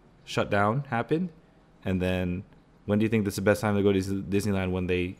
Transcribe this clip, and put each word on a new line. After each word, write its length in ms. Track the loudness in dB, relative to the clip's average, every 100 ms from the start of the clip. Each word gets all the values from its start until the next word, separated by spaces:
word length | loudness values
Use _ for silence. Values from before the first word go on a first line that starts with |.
| -20 -20
shutdown 600 | -6 -4 0 2 2 0 -2
happened? 400 | -4 -2 -2 -2 -8 -20 _ _ _
And 180 | -4 0
then 420 | 0 0 -2 -6 -10 -20 _ _ -2
when 140 | 0
do 40 |
you 60 | 2
think 160 | 0 0
this 80 |
is 40 | 0
the 40 |
best 180 | 2 2
time 140 | 2 2
to 60 |
go 80 | 4
to 80 | 4
Dis-, 460 | 0 -4 -2 -2 0
Disneyland 260 | -2 -2
when 140 | -2 0
they 300 | 0 -2